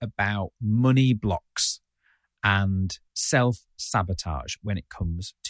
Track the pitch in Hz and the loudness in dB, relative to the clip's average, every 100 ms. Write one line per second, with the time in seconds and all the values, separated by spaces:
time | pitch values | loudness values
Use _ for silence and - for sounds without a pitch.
0 | 110 - 101 104 95 - 107 110 131 131 | -8 -4 -2 -2 -4 -4 0 4 4 6
1 | 131 107 104 90 _ - - - _ _ | 4 4 0 -2 _ -4 -4 -4 _ _
2 | _ _ _ _ 101 98 98 95 92 - | _ _ _ _ 2 2 2 0 -2 -6
3 | _ - - 135 123 117 - - - 107 | _ -6 0 2 2 0 -8 -14 -4 -2
4 | 90 92 87 69 - - 104 92 - - | -2 -4 -4 -6 -8 -10 -6 -6 -6 -6
5 | 87 85 92 - - | -4 -4 -8 -12 -12